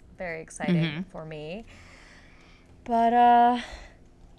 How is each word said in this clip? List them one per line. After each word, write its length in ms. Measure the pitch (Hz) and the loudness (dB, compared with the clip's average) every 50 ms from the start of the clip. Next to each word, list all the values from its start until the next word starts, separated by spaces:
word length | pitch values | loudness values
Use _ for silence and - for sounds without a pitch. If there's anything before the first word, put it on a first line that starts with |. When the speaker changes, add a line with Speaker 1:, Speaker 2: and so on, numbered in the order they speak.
| - - - | -20 -20 -16
Speaker 1:
very 240 | - 190 175 165 160 | -14 -12 -12 -10 -12
exciting 440 | 160 - - - 165 170 175 165 165 | -14 -16 -10 -6 -2 0 0 0 0
Speaker 2:
Mm-hmm. 180 | 160 147 165 190 - | -2 -4 -8 -10 -12
Speaker 1:
for 140 | - 170 160 | -14 -16 -16
me. 400 | 160 160 151 151 156 180 220 226 - - - - - - - - - - - - - - - _ - - _ _ _ - - - | -14 -14 -14 -12 -12 -12 -14 -16 -18 -20 -20 -20 -20 -20 -20 -20 -20 -20 -20 -20 -20 -20 -20 _ -20 -20 _ _ _ -20 -18 -8
But, 280 | 240 233 226 233 233 | -4 0 0 2 2
uh, 480 | 240 240 240 240 240 240 240 240 247 240 233 - - - - - - _ - - _ _ - - - | 4 6 6 6 6 6 4 4 2 -2 -6 -12 -16 -18 -20 -20 -20 _ -20 -20 _ _ -20 -20 -20